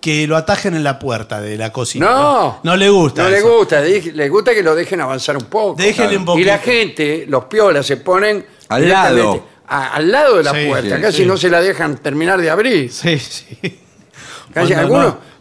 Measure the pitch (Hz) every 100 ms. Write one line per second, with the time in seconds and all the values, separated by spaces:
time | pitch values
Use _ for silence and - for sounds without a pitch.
0 | 160 151 151 160 156 208 202 165 147 127
1 | 139 113 107 107 104 107 110 131 123 -
2 | 180 262 294 269 160 - 165 185 196 202
3 | 156 131 180 196 220 233 202 156 151 202
4 | 165 151 143 190 220 226 170 156 170 185
5 | 131 131 - 143 113 208 208 156 196 208
6 | 214 196 175 170 185 202 220 240 202 -
7 | 151 156 151 131 - 214 208 147 139 135
8 | 170 185 208 208 - _ - 113 170 190
9 | 165 123 110 90 - _ - 139 135 147
10 | 160 247 302 208 147 143 147 135 110 98
11 | 208 165 - 190 180 170 185 160 156 131
12 | 156 139 165 190 165 165 240 202 123 -
13 | 170 151 - - - - 185 - _ _
14 | _ - - - - 160 175 175 160 -
15 | - - - -